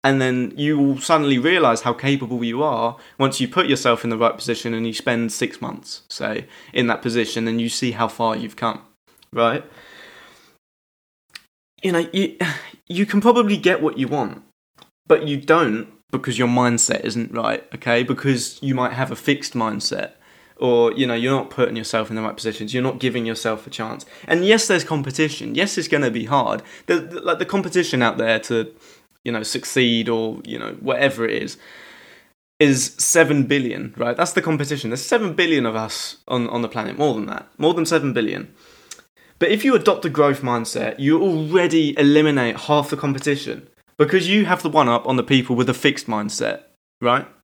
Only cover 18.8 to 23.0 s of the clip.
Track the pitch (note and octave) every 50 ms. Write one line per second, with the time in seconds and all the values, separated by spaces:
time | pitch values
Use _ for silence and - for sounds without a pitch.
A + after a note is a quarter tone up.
18.8 | B2+ A#2 A#2 B2 C3+ - B2+ - - - C#3+ C#3+ - - - B2 A2+ A2 G#2+ G#2+
19.8 | - - - - - - _ _ _ _ _ _ _ _ _ - B2+ B2 A#2+ A#2
20.8 | A#2 A#2 - A#2+ C3+ B2 A#2 A#2 A#2+ B2+ C#3 C3 - - - - B2 A2+ A2 A2+
21.8 | A2 - - A2+ A2 G#2+ A2 A2 A2 G#2+ G#2 - - A2 G#2+ - A2 G#2 A#2+ B2+
22.8 | B2+ C3 B2 B2+